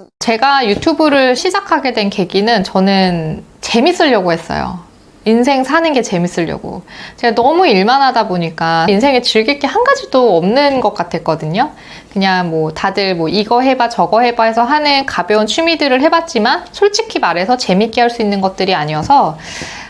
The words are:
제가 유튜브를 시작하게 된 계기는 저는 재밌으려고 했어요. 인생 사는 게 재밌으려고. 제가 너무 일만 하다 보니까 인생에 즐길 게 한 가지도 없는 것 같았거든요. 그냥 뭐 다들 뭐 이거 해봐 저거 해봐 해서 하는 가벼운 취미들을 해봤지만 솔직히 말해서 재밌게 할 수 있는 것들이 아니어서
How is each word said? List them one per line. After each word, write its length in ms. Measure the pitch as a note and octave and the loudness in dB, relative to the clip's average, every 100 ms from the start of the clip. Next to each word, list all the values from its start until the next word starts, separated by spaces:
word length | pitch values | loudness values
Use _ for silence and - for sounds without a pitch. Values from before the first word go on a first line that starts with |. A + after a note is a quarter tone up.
| G3 _ | -20 _
제가 500 | - A3+ C4+ C#4 A#3 | -4 0 0 2 0
유튜브를 680 | G3+ D#4+ D4+ D#4 C#4 C4 | 0 0 2 2 4 2
시작하게 600 | B3+ F#4 G4 G4 D#4 C4+ | 2 0 -4 -2 -2 0
된 160 | A#3 G3+ | -2 -2
계기는 520 | G3+ F3+ F#3+ G#3+ A3+ | -2 -2 0 0 0
저는 800 | F#3+ F#3+ F#3+ G3 F#3 E3+ D#3+ - - - | 0 0 2 2 2 0 -4 -8 -12 -14
재밌으려고 720 | - A#3 D4+ F4+ D#4+ A3+ F3+ | -2 2 2 2 2 2 0
했어요. 480 | E3 - - D3 F3+ - - - - | -2 -4 -6 -6 -10 -16 -20 -20 -8
인생 400 | G#3+ A3+ B3+ C4 | 0 2 2 0
사는 260 | C4 D#4+ E4 | 0 0 0
게 80 | C4+ | 0
재밌으려고. 800 | - F3+ F3 - E3 - - - - - - - | 0 -2 -2 -2 -4 -6 -10 -14 -16 -20 -20 -4
제가 180 | A#3+ | 0
너무 320 | A3+ B3 E4 F#4 | 2 2 4 4
일만 360 | G3 G3+ C4+ | 4 2 2
하다 260 | C4+ B3 G3+ | 2 0 -2
보니까 580 | F3+ E3 D#3+ E3 E3 E3+ | -2 -4 -4 -2 0 2
인생에 320 | G3 C#4 B3+ | 2 2 2
즐길 360 | A#3+ A3 A3 C#4+ | 0 0 0 -2
게 80 | C4+ | -2
한 160 | G4+ | 0
가지도 540 | B4 C5+ - C4 A#3+ E3+ | 2 0 0 2 4 2
없는 440 | F3+ B3+ C#4+ C4 | 2 2 2 2
것 100 | G#3+ | -2
같았거든요. 800 | G3+ F3 E3+ D#3+ D#3 D#3 F3+ D4 - - - - | -4 -6 -4 -4 -4 -4 -2 -4 -6 -20 -20 -8
그냥 380 | G3+ F#3+ F#3 F3 | -2 0 0 0
뭐 200 | D#3+ D#3 | -2 -4
다들 420 | D#3 G3 F#3+ G3 F3 | -2 -4 0 -2 0
뭐 120 | D#3+ | 0
이거 320 | F#3 G#3+ A#3+ | -2 0 2
해봐 260 | C4 B3+ A#3 | 2 2 0
저거 320 | - F3 A3 | 0 2 2
해봐 240 | A#3+ A#3 | 2 2
해서 180 | A3+ A3+ | 0 2
하는 440 | A#3+ D4+ D4 C#4 C4+ | 0 0 2 0 0
가벼운 400 | - E3+ G#3+ G#3+ | -4 0 0 0
취미들을 560 | - E4 D#4+ C#4+ B3+ | 0 0 0 0 2
해봤지만 640 | D#4 E4 E4 A#3 A3 E4+ - | 2 0 0 -2 0 -2 -6
솔직히 480 | - G4+ G#4 A4+ E4 | 0 0 0 -4 -2
말해서 380 | G#3+ E3+ G3 B3 | -2 0 0 -2
재밌게 440 | - F#3 A3+ A3+ | 2 0 2 2
할 80 | A#3+ | 0
수 100 | A#3+ | 0
있는 180 | G#3 G3+ | -2 0
것들이 320 | F#3+ F#3+ F#3 | -2 -2 -2
아니어서 640 | F3 D3+ D#3 D#3 C#4 F#3 D#3 - - - - | 0 -2 -4 2 4 2 -2 -12 -12 -12 -14